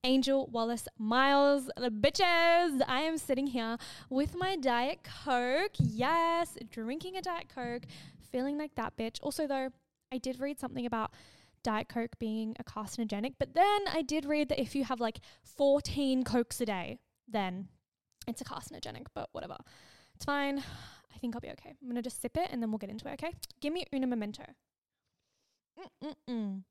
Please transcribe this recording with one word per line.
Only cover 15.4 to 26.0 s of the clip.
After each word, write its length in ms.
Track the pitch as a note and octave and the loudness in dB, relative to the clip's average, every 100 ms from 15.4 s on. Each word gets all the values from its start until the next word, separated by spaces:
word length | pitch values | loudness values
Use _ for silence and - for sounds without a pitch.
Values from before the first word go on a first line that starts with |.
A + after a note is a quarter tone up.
fourteen 800 | - - C#4 C#4 - - C#4 C4 | -20 4 6 6 4 0 4 4
Cokes 360 | B3+ A#3+ A#3+ - | 4 2 2 -2
a 40 | A3+ | -2
day, 340 | F#3+ E3+ - _ _ - | -2 -4 -10 _ _ -4
then 400 | G#3+ F#3 F3+ F#3 _ _ _ _ _ - | -2 -2 -4 -10 _ _ _ _ _ -10
it's 140 | A#3 | -10
a 40 | |
carcinogenic, 600 | - - - - - - C#4 | -8 -10 -12 -12 -12 -12 -12
but 140 | - - | -10 -10
whatever. 240 | - - - - - - - _ | -10 -10 -14 -18 -20 -20 -20 _
It's 100 | _ - | _ -2
fine. 320 | C#4+ C#4 C#4 | 0 0 -2
I 600 | - - - - _ - | -6 -14 -16 -20 _ -8
think 160 | A#3+ | -6
I'll 60 | A#3 | -6
be 80 | - | -10
okay. 220 | - - - | -14 -18 -16
I'm 80 | B3+ | -8
gonna 140 | A#3+ | -6
just 180 | A#3+ - | -6 -8
sip 160 | - D#4+ | -6 -2
it 140 | F4+ | -2
and 100 | A#3+ | -2
then 80 | A3+ | -4
we'll 80 | G#3+ | -4
get 120 | G3 | -6
into 180 | G#3+ - | -10 -10
it, 60 | |
okay? 200 | - D#4+ - - - | -8 -8 -8 -16 -6
Give 100 | C#4+ | -4
me 140 | E4+ - | -4 -4
una 140 | C4+ C4 | -2 0
memento. 380 | A#3+ G#3 G#3+ - - _ _ _ _ _ _ _ _ _ _ _ - | -2 -4 -10 -16 -20 _ _ _ _ _ _ _ _ _ _ _ -20
Mm-mm-mm. 840 | F#4 _ | -20 _